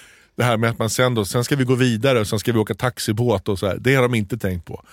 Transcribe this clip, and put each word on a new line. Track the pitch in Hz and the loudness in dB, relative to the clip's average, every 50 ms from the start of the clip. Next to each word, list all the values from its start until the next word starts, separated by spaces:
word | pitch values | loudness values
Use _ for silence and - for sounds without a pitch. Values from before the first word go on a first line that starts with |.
| - - - - _ _ _ | -20 -20 -20 -20 _ _ _
det | - 117 | -2 0
här | 123 117 | 2 2
med | 110 117 113 | 2 0 0
att | 117 - | 0 -2
man | 113 113 | -4 -2
sen | - - 127 127 123 | 0 2 2 2 2
då, | 113 101 | 0 -2
sen | - - 127 120 | -2 -2 -2 -2
ska | - 151 | 0 0
vi | 139 131 | 0 2
gå | 123 131 | 2 2
vidare | 120 131 127 117 107 117 139 131 117 | 2 2 2 2 2 2 2 2 2
och | 104 | 0
sen | 85 - 104 | 0 -2 -2
ska | - 123 117 | 0 0 2
vi | 110 | 2
åka | 107 - 110 | 0 0 -2
taxibåt | - - 123 - - - - 107 104 123 123 104 92 - - | -2 -2 -4 -4 -2 -4 -2 0 0 2 0 0 0 0 -4
och | 101 92 | -4 -2
så | - | -2
här, | 98 90 - | -4 -2 -2
det | 101 123 139 | 0 2 4
har | 135 123 | 4 4
de | 123 123 | 2 2
inte | 113 101 - 127 | 0 -2 -4 -6
tänkt | 120 - 95 92 87 - | -4 -4 -4 -4 -6 -8
på. | - - - - - | -10 -16 -16 -16 -20